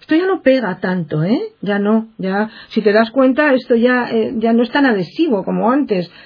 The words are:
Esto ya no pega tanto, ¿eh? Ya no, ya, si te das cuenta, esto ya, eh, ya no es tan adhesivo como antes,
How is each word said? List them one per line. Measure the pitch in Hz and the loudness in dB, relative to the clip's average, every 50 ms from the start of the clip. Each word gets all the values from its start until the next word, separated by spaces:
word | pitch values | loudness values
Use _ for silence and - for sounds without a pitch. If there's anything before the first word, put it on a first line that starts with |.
Esto | - - 311 | -4 0 0
ya | 330 370 | 0 2
no | 381 381 - - | 0 -2 0 2
pega | 262 262 262 233 180 185 - | 2 2 2 0 -4 -4 -4
tanto, | - 185 185 185 165 147 151 151 156 | -4 -4 -4 -4 -4 -4 -4 -2 0
¿eh? | 185 233 339 440 427 - _ | 0 0 -2 -2 -6 -10 _
Ya | - 196 202 202 | -4 -4 -2 0
no, | 202 208 220 220 220 220 _ - | 0 2 0 0 0 -4 _ -8
ya, | 180 185 190 202 214 220 - - - | -6 -4 -2 -2 -4 -4 -8 -14 -20
si | - - 233 | -6 -6 0
te | 196 208 202 | 0 2 2
das | 214 226 226 | 2 0 0
cuenta, | - 269 262 262 247 - - 285 262 | 0 2 2 2 2 2 2 2 0
esto | 262 - - 247 | 0 0 0 0
ya, | 233 226 247 254 247 233 - | 2 2 2 2 0 -2 -2
eh, | - 226 220 240 269 | -2 -2 -2 -2 -4
ya | 226 220 226 226 | -2 0 2 2
no | 233 | 2
es | 247 233 | 0 0
tan | - 294 277 | 0 2 2
adhesivo | 262 220 196 180 - - - 330 320 233 190 175 | 2 2 0 -2 -4 -2 -2 0 0 0 -2 -2
como | - 185 180 190 220 | -2 -2 0 0 2
antes, | 254 294 269 226 208 180 170 - - - - | 2 0 0 0 -2 -4 -4 -6 -12 -20 -20